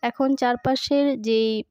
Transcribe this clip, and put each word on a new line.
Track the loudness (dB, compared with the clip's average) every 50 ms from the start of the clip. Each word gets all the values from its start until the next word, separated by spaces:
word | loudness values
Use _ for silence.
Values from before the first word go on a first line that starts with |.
এখন | -4 -4 -2 0 0 0 2
চারপাশের | 2 0 0 0 0 0 -2 -2 -2 -2 0 0 2 2 2 0 -2
যেই, | -2 0 0 2 2 0 0 -2 -6 -6